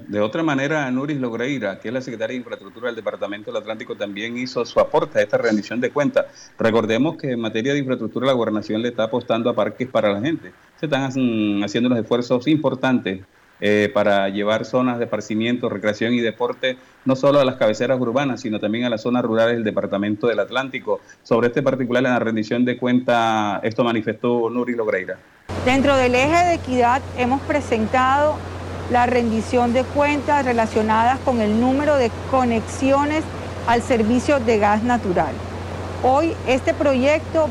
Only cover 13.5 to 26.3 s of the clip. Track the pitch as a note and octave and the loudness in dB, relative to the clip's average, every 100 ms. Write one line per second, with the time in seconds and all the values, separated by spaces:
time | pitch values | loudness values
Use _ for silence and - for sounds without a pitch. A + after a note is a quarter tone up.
13.5 | - G#2 G#2 G#2 G#2 G#2 G2+ G2 G2 G#2 | -4 2 4 4 2 2 2 2 0 0
14.5 | A2 A#2+ B2+ B2+ A#2+ A#2 G#2+ - A2 A#2 | 0 0 0 0 0 -4 -4 -4 -2 0
15.5 | B2 A#2+ G2+ G#2+ G#2 A2+ A#2+ A2+ G#2+ B2 | 0 -2 -2 -2 0 0 0 0 0 -4
16.5 | B2+ C3 B2+ - - C3 C3 C#3 C#3+ B2+ | -2 -4 -4 -10 -6 -2 2 4 4 4
17.5 | B2 A2 G#2+ B2 B2+ A#2+ B2 C#3 A2+ A2+ | 2 0 2 0 0 0 0 -2 -4 -4
18.5 | G#2 G#2 A2+ B2 A2 B2 B2 A#2+ A2 A2+ | -4 -2 -2 -2 -2 0 0 2 2 2
19.5 | A#2 G#2+ F#2+ G2 G2 G#2 G#2 A#2+ G#2 G2 | 2 -2 -2 -2 -2 -2 0 0 0 -2
20.5 | A#2+ C3 B2+ G#2+ G2 - - - A#2 A#2+ | -4 -4 -6 -4 -4 -6 -14 -2 2 2
21.5 | D3 C3+ B2+ A#2+ A#2+ C3 A#2+ A2+ A2+ A2 | 2 0 0 0 0 2 2 0 -2 -2
22.5 | A#2+ B2 B2 B2 B2 B2 A#2+ A2+ A2 G#2 | 0 0 0 0 2 2 2 2 2 0
23.5 | F#2 A2+ G#2+ A#2+ A#2 A2+ G#2 B2 A#2+ A2+ | -2 -2 0 0 0 -2 -2 0 0 0
24.5 | A#2+ B2 A#2 G#2+ F#2+ F#2 F#2 - _ - | -2 -4 -2 -2 -2 -2 -10 -14 _ -10
25.5 | - B3 C4+ C#4 C4+ B3 B3 C#4 | -4 0 2 4 4 4 2 4